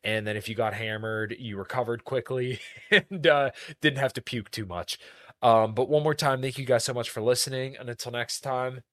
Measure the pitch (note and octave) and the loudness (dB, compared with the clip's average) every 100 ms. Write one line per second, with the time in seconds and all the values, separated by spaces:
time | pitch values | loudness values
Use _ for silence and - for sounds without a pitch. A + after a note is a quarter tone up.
0 | A2 A2 G#2+ G#2+ G#2 A2 A2 G#2 A2 G#2+ | -2 -2 -2 -6 -6 -2 -2 -2 -6 -6
1 | A2 A2 G#2+ A2+ A#2+ G2+ F#2+ B2+ A#2 A#2 | -6 -4 -6 -6 -8 -8 -6 -4 -2 -4
2 | - C3+ - B2+ B2+ A#2+ - - - G#3 | -4 -6 -4 -4 -4 -6 -12 -18 2 2
3 | - F#3+ D#3 D3 C3+ - - D3+ D3+ C3+ | 2 2 4 6 4 -2 -18 0 0 2
4 | C3+ - - B2 G2+ - G2+ F2 F2 - | -2 -2 -6 -8 -6 -10 -8 -8 -8 -10
5 | - - - - B2 A2+ A2 A2+ B2+ D3+ | -12 -20 -20 2 6 8 6 2 2 4
6 | D3+ D3 D3+ C3 C3 C3 B2+ B2 - B2 | 2 0 0 0 -2 -6 2 2 2 -4
7 | A2+ - A2 B2 - C3 C3 C3+ B2 A#2 | -4 -2 2 2 2 -4 -6 -8 -12 -10
8 | B2 A#2+ A#2+ - C3+ B2+ B2+ B2+ _ | -8 -6 -6 -6 -4 -2 -4 -6 _